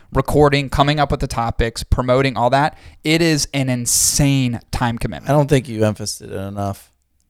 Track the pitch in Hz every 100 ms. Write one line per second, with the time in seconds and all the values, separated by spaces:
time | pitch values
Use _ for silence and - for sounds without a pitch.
0 | - - 131 143 147 143 135 - 143 151
1 | 143 143 135 - 117 - 117 - - -
2 | 127 127 139 107 123 135 151 - - -
3 | 156 160 165 151 - 139 131 123 120 -
4 | - - 143 139 127 117 - - 123 117
5 | - 73 - 147 139 143 139 110 107 101
6 | 104 - 107 95 98 101 101 98 - _
7 | _ _